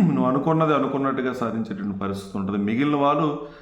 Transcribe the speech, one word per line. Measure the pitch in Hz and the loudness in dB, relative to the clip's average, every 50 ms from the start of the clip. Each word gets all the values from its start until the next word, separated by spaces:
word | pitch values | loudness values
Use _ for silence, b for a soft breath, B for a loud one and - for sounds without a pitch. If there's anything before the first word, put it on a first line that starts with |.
| 190 | 4
నువ్వు | 160 139 127 127 | 4 4 2 2
అనుకున్నది | 127 131 143 139 165 160 160 160 151 147 | 2 2 2 2 2 2 2 4 4 2
అనుకున్నట్టుగా | 135 131 131 139 135 139 135 131 131 123 127 | 2 2 0 -2 0 0 0 -2 0 -2 -2
సాధించేటువంటి | 117 - 117 113 107 113 107 - 101 95 98 101 95 98 | -2 -2 -4 -4 -2 -4 -4 -4 -6 -6 -6 -6 -4 -4
పరిస్థితి | 101 98 95 95 - - - 101 | -4 -4 -4 -6 -8 -8 -6 -6
ఉంటుంది. | 95 98 101 101 | -4 -2 -2 0
మిగిలిన | 101 104 113 123 143 147 147 | 0 0 0 0 2 2 2
వాళ్ళు | 139 139 143 147 160 160 147 147 - B B B B | 2 2 2 2 2 0 0 -2 -4 B B B B